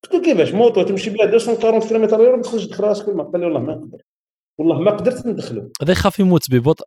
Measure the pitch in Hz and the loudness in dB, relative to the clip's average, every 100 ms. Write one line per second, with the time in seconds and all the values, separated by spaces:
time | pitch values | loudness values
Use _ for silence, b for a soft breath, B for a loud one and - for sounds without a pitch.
0 | - 349 330 214 135 185 233 220 - 196 | -2 0 2 2 2 2 2 2 0 -2
1 | 220 208 208 226 226 220 226 220 220 226 | -6 0 2 2 0 0 0 0 0 0
2 | 214 214 240 254 - 233 180 - 214 202 | 2 4 4 4 -2 -6 -6 -4 -2 -2
3 | 208 185 143 175 175 147 127 156 - - | -4 -6 -4 -4 -2 -2 -6 -8 -14 -20
4 | _ _ _ _ _ - 160 139 185 202 | _ _ _ _ _ -2 0 2 0 0
5 | 185 247 240 202 - 113 - - 147 185 | -2 -4 -6 -8 -8 -10 -12 -6 0 2
6 | 202 - 190 170 - 127 127 160 | 0 2 2 2 2 0 2 0